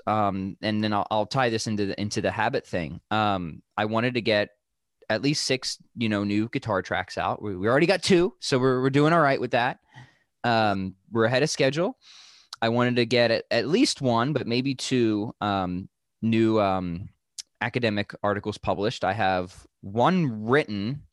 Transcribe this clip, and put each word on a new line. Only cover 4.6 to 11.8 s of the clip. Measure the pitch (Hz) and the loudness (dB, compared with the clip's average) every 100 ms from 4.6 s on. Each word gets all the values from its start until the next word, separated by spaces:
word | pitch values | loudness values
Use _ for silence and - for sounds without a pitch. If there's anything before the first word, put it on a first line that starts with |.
| _ _ _ _ - | _ _ _ _ -4
at | 107 | -2
least | 131 151 | 0 -2
six, | - 131 - - _ - | -2 -4 -4 -12 _ -6
you | 117 | -2
know, | 104 | -2
new | 101 104 113 | 0 -2 -2
guitar | 139 113 98 | -4 -2 -2
tracks | 90 92 92 - | -2 -4 -6 -4
out. | 87 117 | -4 -4
We, | 107 90 | -6 -4
we | 101 | 0
already | 135 165 | 2 2
got | 185 | 2
two, | - 180 180 - | 2 2 2 -2
so | - 135 | -2 2
we're, | 131 127 | 2 2
we're | 131 | 2
doing | 139 147 | 4 4
all | 170 | 4
right | 143 135 | 4 2
with | 123 | 0
that. | 120 120 - _ - - _ _ _ | 0 0 -4 _ -20 -20 _ _ _
Um, | 120 113 107 98 95 - - | 0 2 2 0 -4 -10 -4
we're | 113 113 | 0 2
ahead | 127 | 2
of | 151 | 0
schedule. | - 139 143 | 2 0 0